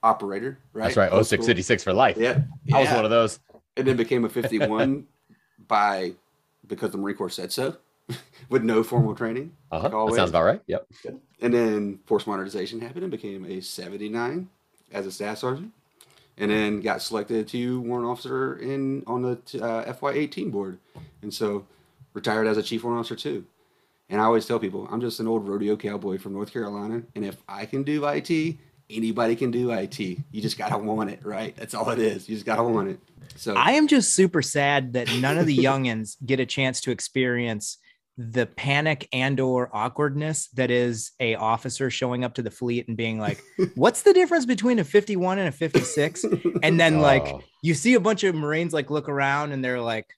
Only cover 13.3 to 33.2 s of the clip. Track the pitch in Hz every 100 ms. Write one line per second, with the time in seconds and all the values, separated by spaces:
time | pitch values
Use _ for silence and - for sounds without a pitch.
13.3 | 98 95 95 92 - 92 101 104 113 120
14.3 | 160 185 _ _ _ _ 101 98 92 104
15.3 | 104 127 135 202 _ _ _ _ _ _
16.3 | - 104 107 107 104 104 98 - 110 104
17.3 | 113 107 123 123 127 120 123 120 123 127
18.3 | 131 135 131 123 135 135 135 123 123 123
19.3 | 120 - 113 113 113 113 123 139 139 147
20.3 | - 107 101 95 92 _ - 80 _ 107
21.3 | - 107 101 95 _ _ _ - 104 117
22.3 | 107 110 107 101 117 117 117 113 110 147
23.3 | 127 90 _ _ _ _ _ _ 101 110
24.3 | 117 107 117 98 95 95 110 120 113 113
25.3 | 113 101 101 104 107 104 101 98 95 98
26.3 | 98 101 - 104 104 104 117 117 - 101
27.3 | 95 - 98 110 135 139 151 147 147 143
28.3 | 165 156 160 _ _ _ 107 113 110 117
29.3 | 117 131 120 123 113 98 - 98 90 -
30.3 | 110 110 - 92 107 107 107 101 104 104
31.3 | 95 98 - 113 110 104 117 110 101 95
32.3 | 107 104 110 117 110 98 92 _ -